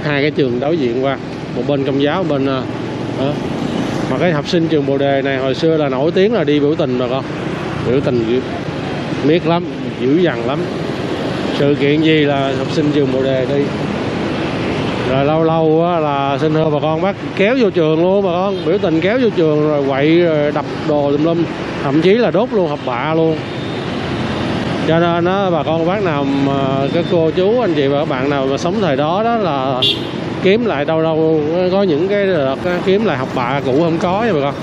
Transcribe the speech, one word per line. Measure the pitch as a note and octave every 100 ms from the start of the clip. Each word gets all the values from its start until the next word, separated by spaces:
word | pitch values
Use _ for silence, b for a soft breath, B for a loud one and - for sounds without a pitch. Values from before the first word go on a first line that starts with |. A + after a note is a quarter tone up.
Hai | D3+ C#3+
cái | D3
trường | C#3+ C3+ A#2+
đối | C#3 E3+
diện | B2+ A#2+ C3+
qua, | C3 - - - B2+
một | C3
bên | C#3+ C3+
Công | C#3
giáo, | C#3+ E3+
một | F3
bên, | C#3+ C3+
ờ, | C3+ A#2+ - - - - -
ờ. | C3+ D3 - - - - - - -
Mà | E3
cái | E3+
học | D3+ C#3
sinh | F3+ D#3+
trường | D3+ C#3
Bồ | C#3
Đề | C#3 C#3
này | C3+ C3+
hồi | C3+ B2
xưa | D#3+ D#3+
là | D3
nổi | B2+ D3+
tiếng | F3+ G3
là | A#3
đi | D3 D3
biểu | C#3+ D#3+
tình | C#3+ B2
bà | B2
con. | C3 - - - - - - A2+
Biểu | B2+
tình | D3+ B2 A2+
dữ, | B2 B2 - - - - - - - C#3+
miết | E3 D#3
lắm, | E3+ F3 C3 B2+ A2+
dữ | B2 D#3
dằn | F3 A#2 A#2
lắm. | D3+ F3 - - - - - - - - -
Sự | C#3+ C#3+
kiện | C#3 D3+
gì | D#3 D#3 C#3+
là | C#3 C3+ C3
học | C3+
sinh | E3 D3
trường | D3 C3+
Bồ | C3
Đề | C3+ C3 B2+
đi. | C#3+ C#3+ - C#3 - - - - - - - - - - - B2
Rồi | C3 C#3
lâu | D#3+
lâu | D#3+ E3 D#3+ D#3 E3+
á | E3+
là | D3+ C#3 C#3 C#3
xin | D#3
thưa | D#3 D#3+
bà | D3
con | D3+ D#3+
bác | F#3 G3 C#3+ -
kéo | F#3+ C4+
vô | G#3+
trường | E3+ D#3 D#3+
luôn | F3+ G3 G3
bà |
con, | E3+ G3 F#3+ D#3
biểu | F#3+
tình | F#3+ D#3+
kéo | F3+ A#3+
vô | A#3+ -
trường | D#3+ D3+ D3+
rồi | D3 C3+
quậy | C3+ D3+ E3
rồi | F3 D#3 D3
đập | D3 C#3 C3 D#3
đồ | D3 C#3+
tùm | C#3+
lum, | D#3 E3+ D#3+ - - -
thậm | - C#3+
chí | E3+
là | A3 G#3+
đốt | D#3 B3
luôn | A#3 E3+
học | C#3+ C3+
bạ | A#2+ C#3+ D#3+
luôn. | D#3+ D#3 - - - - - - - - - - - - - - -
Cho | E3
nên | F3 E3+ E3+
á, | G3 G3
bà | E3
con | C#3 D#3+ E3
bác | G3
nào | F#3+ C#3+
mà, | C#3 C#3 C#3 C#3 C3+ C3+ C#3
các | D3+ D#3
cô | F3 D#3+
chú, | D#3 F#3 A#3+
anh | A3
chị | D3+ C#3
và | C#3+
các | D3+
bạn | C3+ C3+
nào | C#3+ C3+
mà | C3+
sống | E3+ G#3
thời | F#3 C3+
đó | D3+ F#3
đó | A3+ A#3
là | F#3 C#3 C3 B2+ - - - - - -
kiếm | F3+ G#3+ A#3
lại | D3 D3
đâu | D#3+
đâu | D#3+ D#3+ D#3+ D#3+ D3 E3+ F3+
có | F#3+
những | G3+ D3 F#3
cái | G3+ G3
đợt | F3 C3+ C3+ F3+
á, | F3+ D#3+
kiếm | G3 A3
lại | C3+
học | B2+ C3+
bạ | B2 C#3 C3
cũ | C3
không | E3+ D#3+
có | F3+ F#3+
nha | A#3
bà | D#3+
con. | C#3 C3+